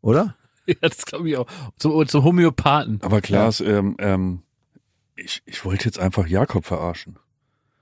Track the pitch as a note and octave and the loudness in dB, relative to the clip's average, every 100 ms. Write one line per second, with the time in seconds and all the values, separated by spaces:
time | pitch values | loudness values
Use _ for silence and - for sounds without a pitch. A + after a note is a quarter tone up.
0 | A2+ C3+ G#3 - _ _ - - D#3+ - | 2 2 2 -6 _ _ -4 0 -2 -2
1 | - - E3 C3+ A#2+ - B2+ - D3+ D#3 | -8 -6 -4 -4 -4 -10 -16 -4 0 2
2 | D3+ D3 C#3+ F3+ E3+ C3 C#3+ D3 A2+ G#2+ | 2 4 4 4 4 2 2 2 0 -4
3 | - G#2 - G2+ A2 G#2+ G2+ G#2 G2 - | 0 0 2 2 2 2 0 2 0 -2
4 | G2+ F#2+ F#2 F2 - _ _ _ _ _ | -2 0 -2 -6 -12 _ _ _ _ _
5 | _ - - - - - F#2+ F#2+ A#2 - | _ -18 -12 -12 -12 -10 -4 -2 -2 -2
6 | F#2 G2 E2+ F#2+ C3+ G2 - E2+ E2+ E2+ | -2 0 0 2 0 -2 -4 -6 -6 -8
7 | - - _ _ _ _ _ _ | -14 -20 _ _ _ _ _ _